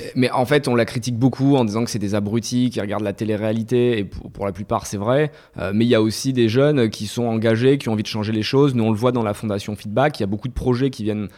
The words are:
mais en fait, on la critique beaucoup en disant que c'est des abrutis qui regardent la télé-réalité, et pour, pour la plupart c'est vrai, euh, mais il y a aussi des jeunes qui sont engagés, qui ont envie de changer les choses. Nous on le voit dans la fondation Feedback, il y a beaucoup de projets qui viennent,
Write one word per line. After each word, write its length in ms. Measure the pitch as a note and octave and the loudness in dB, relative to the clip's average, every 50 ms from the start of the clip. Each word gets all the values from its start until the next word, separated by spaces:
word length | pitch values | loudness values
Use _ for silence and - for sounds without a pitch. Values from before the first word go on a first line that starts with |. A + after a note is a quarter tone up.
| F#2 - - | -8 -4 0
mais 160 | B2+ B2+ A#2 | 0 0 2
en 140 | - C3 B2 | 2 0 0
fait, 220 | A2 D3 D3 - | 2 2 2 2
on 60 | C3 A#2+ | 2 2
la 120 | A#2+ A2+ | 2 2
critique 320 | - - B2+ - B2+ A#2+ | 0 -2 -6 -4 -4 -2
beaucoup 380 | A2 C3 B2+ A2+ - C3+ C#3 C#3+ | 2 2 2 2 2 2 4 4
en 100 | C3 A#2+ | 4 4
disant 180 | G#2 G2+ A2+ A#2+ | 2 0 -2 -2
que 60 | - | -2
c'est 80 | - G#2 | -4 -4
des 160 | G#2 G2 G#2 | -4 -2 -2
abrutis 560 | G#2 G2+ G#2 A2 A#2 G#2+ - B2+ B2 B2 B2 | -2 -2 0 -2 -2 -4 -2 0 0 0 0
qui 100 | - A2+ | -2 -4
regardent 220 | G2+ G#2 G#2 G#2 G#2+ | -6 -4 -4 -4 -4
la 100 | G2+ F#2+ | -4 -4
télé-réalité, 840 | - A2 G#2+ G#2+ G2+ A2 A2 A2 A2+ A2 A2 B2+ B2 B2 B2 A#2 G#2+ | -4 -2 -2 -2 -2 0 -2 -2 -2 -2 0 2 2 2 2 2 0
et 60 | G2 | -2
pour, 260 | - - - - - | -6 -8 -12 -14 -14
pour 140 | - - G2 | -10 -6 -6
la 40 | G2+ | -6
plupart 360 | F2 G#2 G2+ - A#2 G2+ - | -6 -6 -6 -4 -4 -4 -4
c'est 100 | - A2 | -4 -6
vrai, 340 | G2 G2+ A#2 C3 D3 D3+ C#3+ - - - _ - - | -4 0 0 2 2 0 -2 -4 -12 -20 _ -10 -6
euh, 120 | F2 F#2+ G2+ | -6 -2 2
mais 120 | A2 A#2 | 2 4
il 40 | A#2+ | 4
y 60 | A#2+ | 4
a 60 | A2 | 4
aussi 320 | A2 A2+ G#2+ - - C3+ C3 | 4 2 0 -2 -4 -2 2
des 160 | B2 A#2 A2 | 2 2 2
jeunes 400 | A2 C3 C#3 D3+ D3+ C3 A#2 G#2+ | 4 4 2 4 4 2 2 0
qui 160 | G#2 - G#2+ | -2 -6 -8
sont 200 | G#2 - A#2+ A#2+ | -8 -4 -4 -2
engagés, 520 | A#2 A2+ A2+ A2+ A2+ A2+ A2 B2 C3 C#3+ | -2 0 0 2 2 2 4 4 4 2
qui 120 | C#3 - A#2+ | 2 0 -2
ont 40 | A2 | -2
envie 80 | G#2+ | -2
de 60 | G#2+ | -2
changer 240 | - - A2 G#2 G#2+ | -4 -4 -4 -2 -2
les 100 | A2+ A2 G#2 | -2 -2 -2
choses. 300 | - C3+ C3+ D3 C#3+ B2 | 2 4 4 4 4 4
Nous 100 | A#2+ A2 | 2 2
on 80 | A2+ | 2
le 60 | A2 | 2
voit 140 | G2+ A#2+ B2+ | 2 2 2
dans 120 | A#2+ A#2+ A2+ | 2 2 0
la 120 | G#2 G#2 | -2 -2
fondation 400 | - - G#2+ G2 G2+ - - G#2 | -4 -4 -4 -4 -4 -4 -6 -10
Feedback, 440 | - - G#2+ G#2 B2+ C3+ D#3 - - | -8 -8 -4 0 2 2 0 0 -2
il 40 | G#2+ | -4
y 20 | |
a 20 | |
beaucoup 200 | G2 G#2 G2+ - | -4 -4 -4 -6
de 60 | B2+ - | -6 -6
projets 360 | - - B2+ B2 A#2+ C3+ C#3 | -2 0 0 2 2 0 -2
qui 140 | C3 - G#2 | -2 -2 -4
viennent, 240 | G#2+ G#2 G#2+ G#2 G2 - | -4 -2 -2 -4 -6 -10